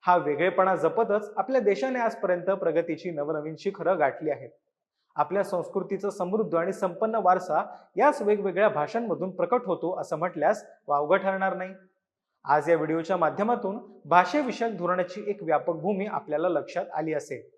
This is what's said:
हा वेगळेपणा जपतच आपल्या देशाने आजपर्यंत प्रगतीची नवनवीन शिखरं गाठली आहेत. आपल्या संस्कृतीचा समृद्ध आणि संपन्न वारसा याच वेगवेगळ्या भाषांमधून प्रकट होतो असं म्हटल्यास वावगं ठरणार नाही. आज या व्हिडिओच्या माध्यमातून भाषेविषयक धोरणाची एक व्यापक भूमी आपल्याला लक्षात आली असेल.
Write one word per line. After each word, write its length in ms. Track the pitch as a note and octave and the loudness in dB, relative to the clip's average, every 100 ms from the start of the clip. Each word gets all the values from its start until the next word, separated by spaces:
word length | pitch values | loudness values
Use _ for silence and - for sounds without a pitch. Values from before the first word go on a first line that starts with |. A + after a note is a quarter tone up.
हा 160 | - F3+ | 6 4
वेगळेपणा 600 | D3 D3 F3+ F3+ F#3 F3+ | 4 2 2 4 2 4
जपतच 560 | D#3+ E3 A3 G#3 G#3 - | 2 2 2 0 -2 -6
आपल्या 240 | G3 C4 | 0 2
देशाने 380 | G#3 - C4 B3 | 2 0 0 0
आजपर्यंत 520 | A3+ A3+ G3 F3+ F3 | -2 -2 -2 0 0
प्रगतीची 600 | G3 F3 D#3+ E3 D#3 F3+ | 0 0 0 -2 -4 -6
नवनवीन 440 | D#3 C#3+ D#3+ D3+ D#3 | -6 -4 -4 -6 -6
शिखरं 400 | G3+ G3 D#3+ F#3 | -6 -2 0 2
गाठली 320 | C#3+ - D#3 | 2 0 -4
आहेत. 200 | C3 B2+ _ _ _ _ _ _ - | -6 -8 _ _ _ _ _ _ -4
आपल्या 280 | D3 F#3+ | -2 0
संस्कृतीचा 680 | G3 F3+ E3+ G3 F#3 G3 G3 | -2 -2 -4 -6 -6 -6 -6
समृद्ध 440 | G3 F3+ G#3+ F#3+ | -6 -4 -2 0
आणि 180 | E3 F3 | 0 -2
संपन्न 420 | F#3+ F#3+ E3+ A3 | -2 -4 -2 -2
वारसा 640 | A3+ F3+ F#3 F3+ D#3 G3+ - - F3+ | 2 4 4 2 -2 -2 -10 -10 4
याच 260 | C4+ D4 | 4 4
वेगवेगळ्या 460 | G#3 G#3 F#3+ F3+ G#3 | 2 2 0 2 2
भाषांमधून 640 | D3 D3 A3+ A#3 D#3 F#3 | 2 -2 -2 -2 -2 -4
प्रकट 340 | F#3 F3 A#3+ F#3+ | -4 0 0 0
होतो 340 | E3+ E3 F3+ | -2 -2 -4
असं 160 | D3 D#3 | -4 -4
म्हटल्यास 500 | F3 F3 D3+ G#3+ - - - | -4 0 0 0 -4 -20 -2
वावगं 300 | C#3+ D3 F#3+ | 0 4 2
ठरणार 400 | G3 F#3+ F#3+ F#3 | 2 0 -2 -4
नाही. 180 | F#3 F#3+ _ _ _ _ _ _ | -10 -14 _ _ _ _ _ _
आज 260 | - D3 D3+ | 2 2 4
या 60 | E3 | 2
व्हिडिओच्या 400 | D3+ D#3+ D#3+ F#3 | 4 -2 0 2
माध्यमातून 640 | D#3+ C#3 G#3+ A#3 F#3+ G#3 - - | 2 2 0 0 -2 -6 -12 -20
भाषेविषयक 720 | C#3+ E3+ F#3 D4 C4 - A#3 G3 | 4 6 6 2 0 -2 -4 -2
धोरणाची 480 | E3+ F3+ F3 - G#3 | -2 0 -2 -4 -6
एक 160 | G3 | -6
व्यापक 320 | D#3+ D3+ E3+ | 0 0 0
भूमी 320 | E3 E3+ G3 G#3 | -4 -2 -2 -2
आपल्याला 420 | D3+ - D3 F3 | -6 -4 -2 0
लक्षात 360 | D#3+ C3+ E3+ F#3+ | 0 -2 -6 -4
आली 200 | D#3 D#3+ | -4 -2
असेल. 340 | D3+ - B2+ - | -4 -4 -12 -12